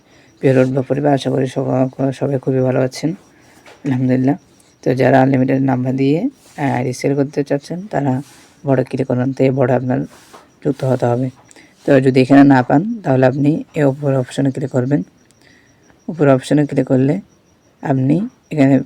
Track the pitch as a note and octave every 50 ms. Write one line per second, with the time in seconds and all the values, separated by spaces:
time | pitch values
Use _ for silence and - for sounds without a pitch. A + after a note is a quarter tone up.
0 | _ _ _ _ _ _ _ _ - C3+ C3 C3 B2+ C3 C3 C#3 B2+ - C3+ C#3+
1 | D3 D3 C#3+ B2+ - B2+ C3+ C3+ C3 B2+ - C#3 C3 C3 C3 C3 C3 C3 - -
2 | C3+ C3+ C3 - C3+ C#3 C#3+ C3 - C#3+ C3 C3 B2+ B2+ B2+ C3 C3 C3 - -
3 | - D#3 F#3 - _ _ _ _ _ _ _ - - - - _ - D3 B2+ B2+
4 | C3 B2+ B2+ C3 B2+ C3+ D3+ - _ _ _ _ _ _ _ _ - - - B2+
5 | C3 B2+ C3+ C3 C3 C3+ C3+ B2+ C3 C3+ C3+ C3+ C3+ C3+ C3 B2+ B2+ C3 B2+ C3+
6 | C3+ C#3 D3 E3+ A#3 C#4+ - _ _ - - - D3 C3 B2 B2 A#2+ B2+ B2 -
7 | - C3+ C#3 C#3+ C3+ D3 - D3+ C#3 - C#3+ C#3+ - - E3 F3+ G3 G#3 - C#3+
8 | C#3+ C3+ B2+ B2+ B2 - - - - _ _ _ - C#3 C3+ B2+ B2 - - B2+
9 | C3 - B2+ B2 B2 C3+ C3 - C3+ C3+ B2+ C#3 B2+ B2+ B2+ B2 C3 B2+ B2+ C3+
10 | D3 - - - - _ - - - _ _ _ - D3+ C3 - C#3 C3 B2 B2+
11 | B2 A#2+ A#2+ B2 C3 C3 - - _ _ _ - - _ _ _ - - C#3 C3
12 | C3+ C3+ B2+ C3 B2+ - C#3 C#3 C#3 C#3+ C#3 B2+ B2+ - C#3+ D3 F#3+ A3+ A#3+ G#3+
13 | F3+ - C3+ C3 C3 B2+ C#3 D3 C#3 D3 D#3+ - - - - D#3+ D3 C#3 C3 D3
14 | D3 C#3 C3+ C3 B2+ - - C#3+ C#3 C#3 B2+ C3+ B2+ B2+ - B2+ B2 C3+ C#3+ E3+
15 | F#3+ - _ _ _ _ _ _ _ _ _ _ _ _ _ _ _ _ _ _
16 | _ - E3 E3 D3+ C#3 C3 B2+ - - C#3+ D3+ D3 C#3+ C#3 C3+ C3 - C#3 B2+
17 | C3 C#3 E3 G3+ - _ _ _ _ _ _ _ _ _ _ _ - D#3+ C3+ C3
18 | C3 C3+ D#3 F3 A3 B3+ - _ _ - E3 D3+ C3+ C3+ C#3 D#3 C3+